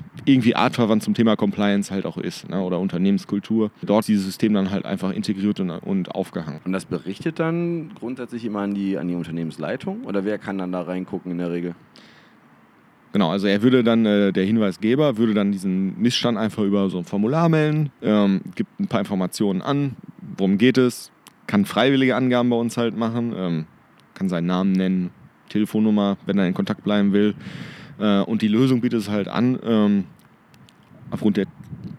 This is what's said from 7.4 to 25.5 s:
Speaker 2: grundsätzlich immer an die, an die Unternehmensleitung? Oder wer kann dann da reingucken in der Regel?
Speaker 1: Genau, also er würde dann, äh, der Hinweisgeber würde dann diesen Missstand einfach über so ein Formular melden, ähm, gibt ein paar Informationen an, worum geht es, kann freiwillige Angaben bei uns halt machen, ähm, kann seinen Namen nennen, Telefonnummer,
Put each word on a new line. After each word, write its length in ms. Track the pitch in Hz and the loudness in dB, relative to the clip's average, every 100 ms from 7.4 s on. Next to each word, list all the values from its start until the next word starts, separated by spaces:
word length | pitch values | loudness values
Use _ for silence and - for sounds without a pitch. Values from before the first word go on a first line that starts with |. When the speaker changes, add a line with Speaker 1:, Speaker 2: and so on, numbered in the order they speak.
| 165 170 170 170 156 | -2 -2 -4 -4 -8
Speaker 2:
grundsätzlich 520 | - 117 131 120 120 113 | -12 -10 -10 -10 -8 -6
immer 160 | 104 | -4
an 120 | 101 | -2
die, 240 | 101 98 87 | -2 -2 -2
an 100 | 87 | -2
die 80 | 87 | -4
Unternehmensleitung? 880 | 82 82 82 78 76 127 - 214 269 | -4 -6 -6 -6 -6 -6 -6 -8 -6
Oder 200 | 98 98 | -4 -2
wer 140 | 101 | -4
kann 180 | 104 98 | -6 -6
dann 140 | 90 | -4
da 100 | 90 | -6
reingucken 500 | 85 92 90 92 92 | -4 -6 -6 -8 -6
in 60 | 87 | -6
der 140 | 87 | -4
Regel? 240 | 87 87 85 - - - - - _ _ _ _ _ _ _ _ | -4 -6 -10 -18 -20 -20 -20 -20 _ _ _ _ _ _ _ _
Speaker 1:
Genau, 180 | 104 85 | 0 0
also 160 | 98 98 | 2 2
er 140 | 101 | 4
würde 220 | 123 127 | 4 4
dann, 220 | 113 113 107 | 4 4 4
äh, 260 | 104 98 | 4 2
der 140 | 92 95 | 2 2
Hinweisgeber 720 | 113 101 - 107 135 147 107 | 2 0 0 0 2 2 2
würde 160 | 113 | 2
dann 180 | 104 101 | 2 0
diesen 480 | 98 95 92 95 - | 0 -2 0 -2 0
Missstand 380 | 120 - 120 110 | 0 0 0 0
einfach 260 | 107 110 | -2 0
über 260 | 98 101 98 | 0 2 0
so 100 | 90 | -2
ein 40 | |
Formular 460 | 85 101 104 160 170 | -4 -2 0 2 4
melden, 400 | 156 151 156 147 - | 4 2 0 -2 -2
ähm, 400 | 117 107 101 98 - | 2 4 4 2 -4
gibt 260 | - 107 - | -8 -8 -6
ein 80 | 98 | -2
paar 120 | 98 | -2
Informationen 640 | 101 95 92 - 101 92 | -2 -2 -2 0 -2 0
an, 340 | - 143 139 113 - - - 95 | -2 -2 -2 -6 -16 -18 -12 -2
worum 200 | 95 98 | 2 4
geht 200 | 127 127 | 4 6
es, 340 | 123 - - _ - _ - | 2 0 -12 _ -20 _ -2
kann 180 | 104 98 | 0 2
freiwillige 500 | 104 131 135 131 117 | 2 4 4 4 2
Angaben 340 | 127 123 120 | 2 2 2
bei 80 | 117 | 2
uns 200 | 117 120 | 0 0
halt 200 | 117 107 | -2 0
machen, 360 | 113 120 117 92 | -2 -2 -4 -4
ähm, 300 | 92 80 80 _ _ _ _ | -2 -2 -6 _ _ _ _
kann 160 | - 95 | -6 -4
seinen 180 | 87 87 | -2 0
Namen 260 | 90 95 | 0 2
nennen, 360 | 92 92 92 90 - - _ | 2 2 0 -4 -8 -20 _
Telefonnummer, 680 | - | -6